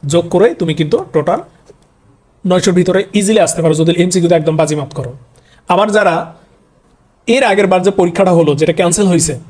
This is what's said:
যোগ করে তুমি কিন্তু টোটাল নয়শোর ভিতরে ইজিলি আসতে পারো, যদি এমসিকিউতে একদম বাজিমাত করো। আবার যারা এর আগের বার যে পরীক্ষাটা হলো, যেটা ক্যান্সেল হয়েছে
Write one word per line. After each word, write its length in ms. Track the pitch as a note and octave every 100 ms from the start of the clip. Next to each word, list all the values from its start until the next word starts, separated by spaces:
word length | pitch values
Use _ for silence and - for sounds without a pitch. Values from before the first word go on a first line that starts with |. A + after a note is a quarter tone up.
| C#3+
যোগ 180 | E3+ E3+
করে 260 | F3 A3
তুমি 200 | E4+ E3
কিন্তু 220 | D#3 D#3 B3+ F#4
টোটাল 280 | D#3 C#3+ A3+ - _ _ - _ _ _ _ _ _ F#3
নয়শোর 280 | F3+ F3+
ভিতরে 300 | F3+ F3+ F#3 G3
ইজিলি 260 | G#3 G3+ A3
আসতে 220 | F#3 -
পারো, 120 | E3
যদি 180 | D#3 E3 E3+
এমসিকিউতে 320 | F3+ F3+ E3+
একদম 220 | E3+ D#3+ D#3+
বাজিমাত 340 | D#3 D3+ C#3+ -
করো। 140 | - - - _ _ _ _
আবার 200 | F#3 G#3+ G#3
যারা 380 | F#3+ E3+ E3+ - _ _ _ _ _ _ _ _ -
এর 160 | B3
আগের 220 | B3 G3 F#3+
বার 160 | F#3
যে 80 | F3+
পরীক্ষাটা 420 | G3 F3 E3+ F#3 E3+
হলো, 160 | D#3+
যেটা 180 | C#3+ D#3
ক্যান্সেল 340 | D#3+ F3 E3+ G3
হয়েছে 280 | E3+ C3+ C3